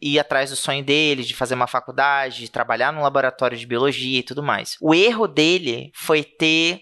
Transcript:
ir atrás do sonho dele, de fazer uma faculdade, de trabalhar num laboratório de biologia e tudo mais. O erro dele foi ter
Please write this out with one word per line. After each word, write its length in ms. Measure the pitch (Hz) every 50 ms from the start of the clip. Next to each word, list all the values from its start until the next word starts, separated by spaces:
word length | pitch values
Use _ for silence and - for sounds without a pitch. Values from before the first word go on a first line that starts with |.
ir 160 | 147 143 143
atrás 320 | 147 147 - 143 135 139 139
do 60 | 135
sonho 260 | - - 151 135 143
dele, 440 | 135 139 143 151 156 151 143 131 120
de 100 | 117 -
fazer 200 | - 131 120 127
uma 120 | 123 123
faculdade, 720 | - - 127 - - 127 135 139 143 139 139 135 127 117 120
de 100 | 117 110
trabalhar 440 | - - 117 117 117 113 127 143 156
num 80 | 156
laboratório 560 | 143 139 139 139 131 127 - - 127 120 120
de 80 | 117 117
biologia 520 | 120 120 120 135 139 131 127 127 131 135 123
e 40 | 120
tudo 180 | - 131 143
mais. 360 | 147 139 107 101 - - - -
O 160 | - 156 160
erro 320 | 175 202 240 233 220 220
dele 640 | 170 143 156 156 165 180 180 170 127 117 123 135 143 -
foi 300 | - - - 160 151 143
ter 560 | - _ - 160 160 160 160 165 170 175 -